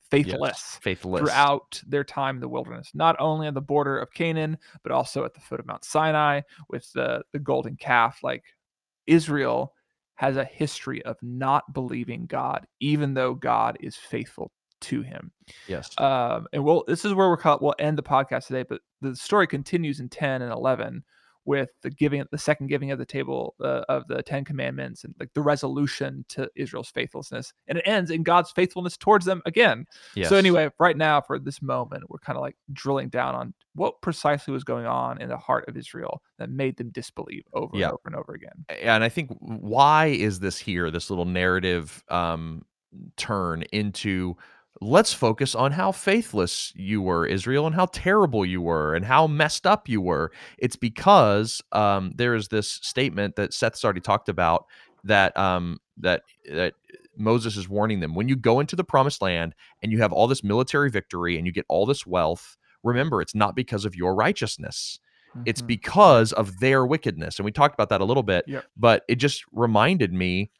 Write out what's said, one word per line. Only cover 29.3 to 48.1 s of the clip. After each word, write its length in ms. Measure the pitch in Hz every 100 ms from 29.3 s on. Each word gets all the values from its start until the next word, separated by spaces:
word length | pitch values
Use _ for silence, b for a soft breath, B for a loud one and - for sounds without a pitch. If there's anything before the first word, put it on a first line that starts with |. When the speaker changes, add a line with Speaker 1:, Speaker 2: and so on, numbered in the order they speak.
| 185 -
Speaker 2:
again. 400 | 175 226 117 - B B -
Speaker 1:
Yes. 140 | 90
Speaker 2:
So 80 | 196
anyway, 320 | 196 175 151 -
right 160 | 170 151
now 240 | 156 147
for 200 | - 131
this 220 | 135 139
moment, 480 | 135 127 123 - -
we're 100 | -
kinda, 200 | - 127
like, 160 | 135 - _
drilling 380 | 139 135 139 131
down 260 | 123 131 127
on 180 | 120 - _ -
what 260 | 208 -
precisely 520 | - 160 147 143 -
was 100 | 131
going 220 | 135 120 117
on 360 | 127 127 123
in 60 | 123
the 80 | 123
heart 300 | - 131 -
of 80 | 131
Israel 480 | 123 - - - _ _
that 120 | 117
made 280 | 131 135 131
them 140 | 120
disbelieve 520 | 117 - - - - -
over 240 | - - 98
Speaker 1:
Yeah. 120 | 87
Speaker 2:
and 60 |
over 100 | - -
and 100 | -
over 180 | - -
again. 300 | - - 160
Speaker 1:
And 340 | - 113 110
I 60 | 113
think, 200 | 143 143 123
why 680 | - 113 95 113 139 156 160
is 320 | 131 104 92
this 180 | 95 87
here, 340 | - 87 85
this 180 | 82 -
little 160 | 92 87
narrative, 800 | 90 90 92 90 90 78 - _
um, 560 | 87 87 82 80 80 - _ _ 95 - -
turn 460 | - 104 90 82 80
into, 640 | 104 104 95 107 92 92 85 b b b -
"Let's 320 | 101 151 220
focus 420 | - 120 110 135 113
on 160 | 131
how 200 | 151 190
faithless 840 | 190 - 208 226 107 87 - - -
you 260 | 95 107
were, 240 | 92 87 85
Israel, 420 | 95 95 135 156
and 80 | 160
how 100 | 185
terrible 580 | - 180